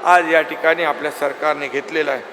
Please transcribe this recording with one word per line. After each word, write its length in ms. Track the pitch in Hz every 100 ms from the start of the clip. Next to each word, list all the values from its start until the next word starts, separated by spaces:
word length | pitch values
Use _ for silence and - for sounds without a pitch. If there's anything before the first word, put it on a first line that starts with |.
| -
आज 280 | 175 160
या 80 | 160
ठिकाणी 420 | 151 - 160 165
आपल्या 280 | 160 143 147
सरकारने 560 | 139 143 139 156 147 143
घेतलेला 440 | 135 143 160 147
आहे. 100 | 131 117